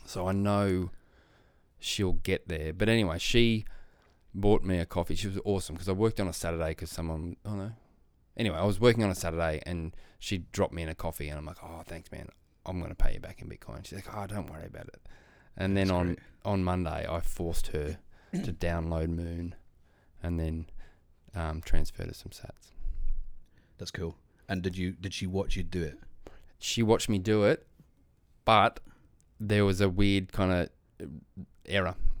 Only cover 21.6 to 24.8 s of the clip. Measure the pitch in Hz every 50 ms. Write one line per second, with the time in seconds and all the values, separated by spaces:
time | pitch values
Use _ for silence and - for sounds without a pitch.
21.6 | 82 - - - - - - - 87 82 - - - - - - - - - -
22.6 | - - - - - - - - - - - - - - - - - - _ -
23.6 | - _ _ - - - - - 92 82 82 - _ _ _ _ _ - 101 92
24.6 | 87 95 87 92